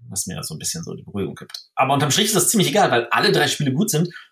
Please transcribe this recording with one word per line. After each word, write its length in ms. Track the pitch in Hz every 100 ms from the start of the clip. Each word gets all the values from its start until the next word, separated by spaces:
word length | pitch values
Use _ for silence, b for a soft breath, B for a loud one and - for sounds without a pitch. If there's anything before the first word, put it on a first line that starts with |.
| -
was 160 | 92 -
mir 160 | 85
so 140 | - 78
ein 20 |
bisschen 260 | - 82
so 120 | 85 85
die 80 |
Beruhigung 320 | - 101 87 -
gibt. 300 | - - - -
Aber 180 | 135
unterm 160 | 139 147
Strich 180 | 156 214
ist 80 | 196
das 140 | -
ziemlich 200 | 214 143
egal, 200 | 208 160
weil 180 | 120 -
alle 200 | 113 -
drei 160 | 165 143
Spiele 240 | - 135
gut 200 | 131 208
sind 180 | 151 175 B B